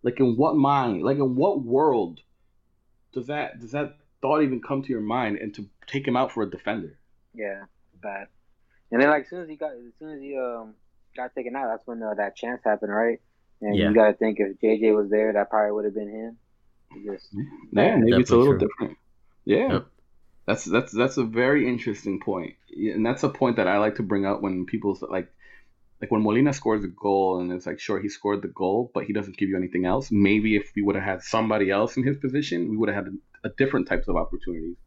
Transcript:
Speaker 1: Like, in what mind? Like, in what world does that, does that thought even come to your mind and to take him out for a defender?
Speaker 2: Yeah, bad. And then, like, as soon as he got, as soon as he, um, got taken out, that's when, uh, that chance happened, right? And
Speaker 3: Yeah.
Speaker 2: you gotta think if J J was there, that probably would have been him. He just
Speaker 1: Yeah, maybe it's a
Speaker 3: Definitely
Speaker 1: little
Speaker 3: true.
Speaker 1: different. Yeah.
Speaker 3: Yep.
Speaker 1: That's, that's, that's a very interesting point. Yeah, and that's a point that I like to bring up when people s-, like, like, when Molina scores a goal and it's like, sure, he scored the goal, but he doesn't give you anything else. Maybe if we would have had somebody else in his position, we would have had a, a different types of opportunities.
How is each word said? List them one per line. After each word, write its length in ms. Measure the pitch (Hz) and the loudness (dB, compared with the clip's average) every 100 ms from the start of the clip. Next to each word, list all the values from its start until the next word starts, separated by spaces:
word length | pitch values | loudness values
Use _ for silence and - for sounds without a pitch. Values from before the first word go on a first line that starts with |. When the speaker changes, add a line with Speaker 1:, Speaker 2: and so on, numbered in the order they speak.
Speaker 1:
Like, 160 | 120 120 | -2 2
in 160 | 127 117 | 2 4
what 180 | 151 | 2
mind? 460 | 147 139 143 123 92 | 4 4 4 2 0
Like, 140 | 98 139 | 0 2
in 180 | 135 | 0
what 280 | 127 180 277 | 2 0 0
world 560 | 117 131 151 120 87 - _ _ _ _ _ _ _ _ _ | 0 4 4 2 -2 -8 _ _ _ _ _ _ _ _ _
does 140 | 131 120 | -10 -6
that, 320 | 147 135 - | -6 -6 -10
does 120 | 117 | -8
that 240 | 143 143 - _ _ | -6 -6 -10 _ _
thought 200 | 135 151 | 0 2
even 180 | 143 123 | 2 0
come 200 | - 135 | -4 -4
to 60 | 135 | -2
your 120 | 120 | -4
mind 360 | 107 123 110 101 | -2 -2 -2 -4
and 160 | 107 | -8
to 100 | 107 101 _ - | -12 -16 _ -8
take 200 | 139 139 | -4 0
him 80 | 123 | 0
out 140 | 127 | 0
for 120 | 117 | -2
a 60 | 98 | -4
defender? 480 | 90 - 110 80 - _ _ _ | -4 -6 -6 -8 -18 _ _ _
Speaker 2:
Yeah, 300 | 113 104 98 98 _ _ 92 | -12 -10 -10 -16 _ _ _
bad. 260 | 104 98 101 _ _ _ _ _ _ | -12 -12 -14 _ _ _ _ _ _
And 100 | 117 | 2
then, 80 | 143 | 4
like, 140 | 151 | 2
as 60 | 131 | -2
soon 140 | 175 | -12
as 60 | 165 | -12
he 60 | |
got, 160 | 151 151 | -10 -10
as 220 | 123 120 _ | -10 -20 _
soon 100 | 156 | -16
as 60 | 147 | -14
he, 160 | 139 135 | -10 -6
um, 360 | 127 117 110 107 _ _ _ | -6 -8 -14 -20 _ _ _
got 180 | - 127 | -12 -10
taken 200 | - 120 | -8 -8
out, 120 | 135 131 | -6 -6
that's 160 | 117 | -6
when, 160 | - 117 | -8 -8
uh, 120 | 110 | -6
that 200 | 104 101 | -4 -4
chance 260 | - 117 123 | -6 -8 -2
happened, 300 | 113 104 104 | -2 0 0
right? 260 | 104 117 113 _ _ _ _ | 0 0 -2 _ _ _ _
And 140 | 107 | -2
Speaker 3:
Yeah. 140 | 98 87 | 2 4
Speaker 2:
you 60 | |
gotta 180 | 110 107 | 6 6
think 240 | 101 110 104 | 4 0 0
if 200 | 98 95 | -2 0
J 160 | 110 107 | 2 4
J 120 | 110 | 4
was 180 | 107 101 | 4 2
there, 240 | 107 110 | 2 2
that 160 | 104 101 | 0 0
probably 220 | 110 104 | 0 0
would 140 | 104 | 0
have 100 | 104 | -4
been 140 | 101 104 | -4 -8
him. 260 | 110 113 117 _ _ _ _ _ | -10 -12 -14 _ _ _ _ _
He 100 | - | -14
just 240 | 101 98 - | -12 -12 -12
Speaker 1:
Yeah, 640 | 101 143 - - - - - | -10 -10 -12 -4 2 4 6
maybe 240 | 113 123 | 6 4
it's 80 | 120 | 6
a 60 | |
Speaker 3:
Definitely 20 | 120 | 6
Speaker 1:
little 80 | 135 123 | 6 4
Speaker 3:
true. 80 | 101 | 0
Speaker 1:
different. 300 | - 110 - _ _ _ _ | -2 -8 -10 _ _ _ _
Yeah. 260 | - 117 262 | 0 2 2
Speaker 3:
Yep. 120 | 95 - _ _ _ _ _ | -2 -4 _ _ _ _ _
Speaker 1:
That's, 200 | - 110 | -4 -4
that's, 260 | 90 107 123 | 0 0 0
that's 240 | 107 131 135 | 0 0 0
a 60 | |
very 440 | 117 113 127 147 120 | -2 2 2 4 2
interesting 520 | 120 117 101 104 92 | -2 -4 -6 -6 -4
point. 340 | - 95 80 - _ | -4 -6 -8 -14 _
Yeah, 240 | - 107 | -6 -4
and 100 | 107 | 0
that's 180 | 113 135 | 0 0
a 60 | 135 | -2
point 260 | - 135 113 | 0 0 2
that 100 | 90 | 2
I 120 | 101 | 2
like 160 | 107 | 2
to 80 | - | 0
bring 220 | 92 101 98 | -2 0 0
up 140 | 104 | -2
when 240 | 101 92 92 | -2 -4 -4
people 280 | 110 101 | -4 -4
s-, 60 | 92 - | -4 -4
like, 200 | 95 87 _ - - - _ _ _ | -6 -6 _ -20 -20 -20 _ _ _
like, 120 | 101 | -2
when 100 | 110 | 2
Molina 320 | 107 113 143 | 4 4 4
scores 300 | 139 - 107 | 2 0 0
a 40 | 95 | -2
goal 520 | 85 101 98 95 92 | -4 2 2 2 0
and 120 | 90 | -4
it's 140 | 90 | -6
like, 140 | 87 - | -8 -8
sure, 200 | - 95 | -4 -4
he 80 | 101 | -4
scored 340 | - 104 101 | -4 -2 -2
the 40 | 90 | -6
goal, 420 | - 92 107 120 | -4 0 0 -2
but 120 | - | -6
he 60 | 101 | -4
doesn't 220 | 104 98 90 | -4 -6 -4
give 120 | 98 | -2
you 80 | 95 | -2
anything 280 | 90 90 | -2 -2
else. 260 | 90 113 - | 0 -2 0
Maybe 440 | 104 98 107 110 | 4 4 4 2
if 160 | 104 104 | 0 0
we 80 | 104 | -2
would 120 | 101 | 0
have 80 | 95 | 0
had 200 | 98 92 | -2 -6
somebody 480 | - 113 110 107 95 | -2 0 2 2 2
else 260 | 98 110 - | 2 0 0
in 60 | |
his 140 | 127 143 | -2 -2
position, 520 | 135 139 147 170 170 | -2 -2 -2 -2 -2
we 80 | 107 | 0
would 120 | 107 | 0
have 160 | 101 | -2
had 80 | 92 98 _ _ | -6 -12 _ _
a, 40 | 104 | -12
a 40 | - | 0
different 300 | 135 92 90 | 0 2 0
types 200 | 90 - | -2 0
of 80 | |
opportunities. 600 | 85 82 - - 82 82 87 | 0 -2 -6 -6 -8 -8 -12